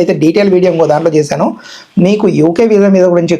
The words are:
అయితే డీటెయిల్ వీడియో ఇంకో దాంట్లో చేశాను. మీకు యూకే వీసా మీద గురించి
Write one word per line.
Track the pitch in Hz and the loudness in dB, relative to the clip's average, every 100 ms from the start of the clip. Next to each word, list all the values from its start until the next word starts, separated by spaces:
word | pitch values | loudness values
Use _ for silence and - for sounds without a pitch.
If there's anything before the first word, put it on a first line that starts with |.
అయితే | 170 165 | 0 0
డీటెయిల్ | 156 185 202 | 0 0 0
వీడియో | 180 180 | 2 0
ఇంకో | 165 160 | 0 0
దాంట్లో | 151 165 156 | 0 0 -2
చేశాను. | 147 147 220 - - - - - 175 | -2 -4 -4 -6 -14 -20 -8 -2 0
మీకు | 208 202 151 | 0 0 0
యూకే | 156 170 226 | 0 0 0
వీసా | 208 202 196 | 2 2 2
మీద | 180 | 2
గురించి | 175 170 165 | 0 0 -2